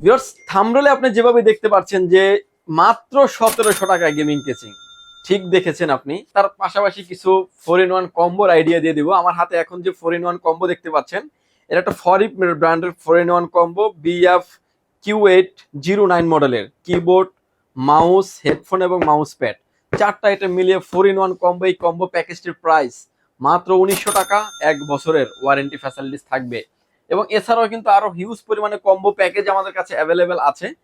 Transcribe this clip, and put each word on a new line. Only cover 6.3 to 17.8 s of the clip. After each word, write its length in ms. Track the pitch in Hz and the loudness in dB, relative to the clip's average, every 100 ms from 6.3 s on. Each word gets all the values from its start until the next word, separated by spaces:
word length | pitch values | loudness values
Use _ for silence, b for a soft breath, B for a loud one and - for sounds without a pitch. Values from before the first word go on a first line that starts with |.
তার 120 | 202 196 _ | -2 -2 _
পাশাপাশি 380 | 185 196 202 190 175 | -6 -2 -4 -4 -18
কিছু 200 | 180 185 190 185 _ | -6 0 0 0 _
four 160 | - 180 | -2 2
in 60 | 185 185 | 2 0
one 100 | 180 - | -4 -2
কম্বোর 300 | 175 180 202 165 | -2 2 4 4
আইডিয়া 220 | 160 170 | 4 0
দিয়ে 120 | 160 151 | 0 -2
দিব। 100 | 147 190 | 0 2
আমার 140 | 175 175 | 0 -2
হাতে 160 | 170 175 | -2 -2
এখন 140 | 165 180 | -6 -6
যে 60 | 180 175 | -8 -6
four 140 | 165 175 | -6 -4
in 60 | 175 | -4
one 80 | 175 | -4
কম্বো 200 | 165 165 175 | -4 -2 -4
দেখতে 160 | 175 170 | -4 -4
পাচ্ছেন, 280 | 151 131 180 302 _ _ _ _ | -4 -4 -12 -12 _ _ _ _
এটা 120 | 170 | -4
একটা 120 | 185 185 | -2 -4
ফরিপ 300 | 175 190 - 185 180 160 | 0 0 0 -2 -4 0
ব্র্যান্ডের 320 | 165 165 175 170 | 0 0 -4 -10
four 140 | 160 170 | 0 2
in 60 | 175 175 | 4 0
one 100 | 170 175 | 0 -2
কম্বো, 280 | 170 175 214 175 | -2 0 -4 -2
বিএফ 400 | 151 175 180 180 175 _ _ _ _ _ | -6 0 2 2 -2 _ _ _ _ _
কিউ 140 | 202 214 202 | -6 2 4
এইট 180 | 185 185 _ _ 143 | 6 4 _ _ -10
জিরো 180 | 143 202 196 | -2 0 2
নাইন 120 | 175 170 | 2 2
মডেলের। 300 | 160 139 120 98 _ - | 2 2 -2 -6 _ -4
কিবোর্ড, 420 | 175 170 185 185 _ _ _ _ 127 | -4 2 2 2 _ _ _ _ -6